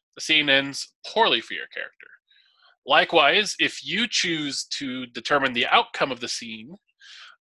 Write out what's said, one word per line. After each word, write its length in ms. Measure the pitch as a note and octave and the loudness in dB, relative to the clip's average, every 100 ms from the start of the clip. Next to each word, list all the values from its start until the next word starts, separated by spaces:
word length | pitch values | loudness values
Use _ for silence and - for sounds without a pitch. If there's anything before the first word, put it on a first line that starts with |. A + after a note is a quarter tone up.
| _ - | _ -10
the 60 | |
scene 260 | - D#3 D3 | 0 2 4
ends 460 | C3+ C#3 C3 - _ - | 2 2 -8 -12 _ -4
poorly 340 | G#3+ G#3+ A#2+ | 2 2 2
for 140 | - | -2
your 120 | F2 - | -12 -12
character. 340 | - - _ - - _ _ _ _ _ _ - | -12 -14 _ -20 -20 _ _ _ _ _ _ 2
Likewise, 680 | D3+ F3 E3 D3 F#3 G3+ - | 4 4 6 6 4 0 0
if 260 | D3 - | -2 -2
you 220 | C3+ F3+ A#3 | -6 -4 -2
choose 560 | - F3+ D#3+ D3 C3 | -2 -2 -2 -4 -6
to 420 | - - C#4 - B3 | -8 -8 -8 -8 -10
determine 460 | - - D3 C3+ | -10 0 0 2
the 140 | A#2+ B2+ | 0 2
outcome 440 | A3+ - - C#3+ | 2 2 -4 -4
of 100 | A#2+ | -4
the 80 | A#2+ | -8
scene, 460 | - A#2 A2 A#2 F#3+ _ _ - - - _ | -8 -10 -14 -16 -20 _ _ -20 -20 -20 _